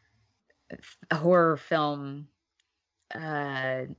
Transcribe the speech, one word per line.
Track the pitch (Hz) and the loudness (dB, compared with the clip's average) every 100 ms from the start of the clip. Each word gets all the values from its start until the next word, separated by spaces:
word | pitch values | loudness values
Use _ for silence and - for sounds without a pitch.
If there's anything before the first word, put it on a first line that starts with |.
| _ _ _ _ _ _ _ | _ _ _ _ _ _ _
f-, | - - - - | -20 -20 -20 -4
horror | 165 170 180 165 147 | 0 4 6 6 2
film, | - 160 147 143 139 143 147 _ _ _ _ _ _ _ _ | 0 0 0 -2 -8 -12 -16 _ _ _ _ _ _ _ _
uh, | - 160 151 143 135 131 131 135 | -10 -6 -4 -4 -4 -4 -4 -6